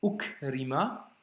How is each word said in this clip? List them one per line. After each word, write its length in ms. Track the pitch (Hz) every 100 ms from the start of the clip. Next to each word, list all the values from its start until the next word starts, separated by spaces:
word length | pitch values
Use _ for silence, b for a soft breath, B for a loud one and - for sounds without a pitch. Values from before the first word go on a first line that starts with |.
Ukrima. 1080 | 208 202 - - 139 131 131 135 220 233 - -